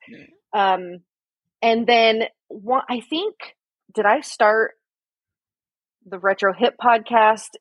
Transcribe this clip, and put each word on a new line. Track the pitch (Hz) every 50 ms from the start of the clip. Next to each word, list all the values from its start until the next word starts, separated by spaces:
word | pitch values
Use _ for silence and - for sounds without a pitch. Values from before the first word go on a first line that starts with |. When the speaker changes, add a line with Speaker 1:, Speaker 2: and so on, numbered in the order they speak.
| - -
Speaker 1:
Mm. | - 147 - - _ _ _ _ - 214
Speaker 2:
Um, | 196 190 185 185 180 175 180 180 _ _ _ _ _ _ _ _ _ _ _ _
and | 226 233 226 233 233 233
then | 240 226 226 226 220 220 226 - - _ _ -
one, | 226 220 190 226 254 269 - -
I | 247 233
think, | - - 311 320 392 427 - - - - - _ _ _ _ _ _ _ -
did | 220 202
I | 202 226 302
start | 277 - - - 226 208 220 220 220 - - _ _ _ _ _ _ _ _ _ _ _ _ _ _ _ _ _ _ _ _ _ _ _ _ _ _
the | 190 196 180
Retro | 180 196 196 - 202 196 180
Hip | 170 240 240 - - 240
podcast | 247 233 226 214 - 240 226 214 214 220 208 - - - -